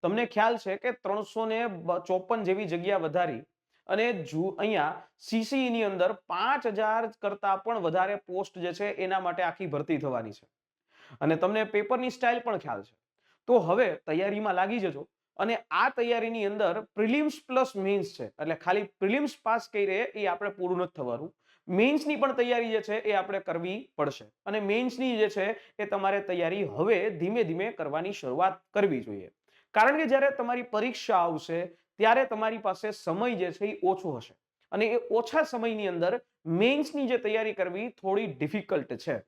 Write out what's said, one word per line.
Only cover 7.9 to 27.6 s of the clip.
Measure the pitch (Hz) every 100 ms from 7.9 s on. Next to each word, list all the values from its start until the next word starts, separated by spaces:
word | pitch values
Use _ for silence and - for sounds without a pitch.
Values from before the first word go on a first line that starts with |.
| 175 190 202
પોસ્ટ | - 180 190 185
જે | 175
છે | 170 208
એના | - 185 190
માટે | 180 175
આખી | 175 170 185
ભરતી | 143 - 156
થવાની | 147 123 113
છે. | 101 _ _ _ _ _ _ - -
અને | 147 160
તમને | 180 214 214
પેપરની | 208 208 247 254
સ્ટાઇલ | 247 240 240
પણ | 240 196
ખ્યાલ | 147 107
છે. | 98 _ _ _ _ _ -
તો | 247
હવે | 165 196 233 156
તૈયારીમાં | - 156 196 208 214 180
લાગી | 190 233
જજો. | 190 139 - _ _ -
અને | 202 233 -
આ | 165 240
તૈયારીની | 269 233 233 233 226 202
અંદર | 208 202 180
પ્રિલિમ્સ | 220 - 214 269 302 - _
પ્લસ | 254 254 202
મેઇન્સ | 190 202 - -
છે, | 113
એટલે | _ 151 160
ખાલી | - 196
પ્રિલિમ્સ | 202 _ 196 247 285 -
પાસ | - 226 -
કરી | 208 202 190 240 214
એ | 202
આપણે | 175 208
પૂરું | 202 180 180
નથી | 180 -
થવાનું. | 127 120 160 _ _ _ -
મેઇન્સની | 180 240 294 302 294
પણ | 269
તૈયારી | 254 247 240 233
જે | 220
છે | 214 220
એ | 214
આપણે | 202 190 196
કરવી | 190 170 175 202 269 -
પડશે. | 143 135 107 _ -
અને | 208
મેઇન્સની | 202 214 254 254 262 233
જે | 214
છે | 202 196 220 - _
એ | 208
તમારે | 202 196 202
તૈયારી | 196 180 165 196
હવે | 175 - 185 208 208
ધીમે | 175 170 226
ધીમે | 190 165